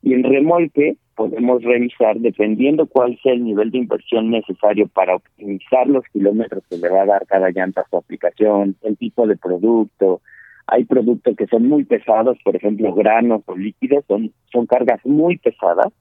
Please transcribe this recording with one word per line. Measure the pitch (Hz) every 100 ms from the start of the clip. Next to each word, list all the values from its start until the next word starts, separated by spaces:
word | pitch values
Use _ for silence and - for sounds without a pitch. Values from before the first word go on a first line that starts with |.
y | -
en | 127
remolque | 127 135 151 175 165 - 151 285 _ -
podemos | 110 113 120 123
revisar, | 117 120 120 - 110 107
dependiendo | 117 - 107 107 131 156 160
cuál | - 123 117
sea | 131
el | 123
nivel | 120 104 110
de | 127
inversión | 120 104 - 117 110
necesario | 117 - 92 104 104 101
para | - 92 92
optimizar | _ _ 104 98 - 127 127
los | 139 -
kilómetros | 104 98 107 113 98 _
que | 87
le | 87
va | 95
a | 98
dar | 98 98
cada | 98 92
llanta | 92 92 95
a | -
su | 92
aplicación, | - 82 90 - 107 101 101 98
el | 110 107
tipo | 113 - 113
de | 98
producto. | 90 90 104 117 104 _ 98 92 _ - - - -
Hay | 120
productos | 120 131 117 117 - 110
que | 104
son | 117 120
muy | 147
pesados, | 139 113 - 107 120 120
por | -
ejemplo, | 92 107 104 107
granos | 90 107 113 120 110 101
o | 92
líquidos, | 101 - 127 139 143
son, | 101 110 _ _
son | 123 120
cargas | 123 120 113
muy | 127 147 165 175
pesadas | - - 92 87 202 _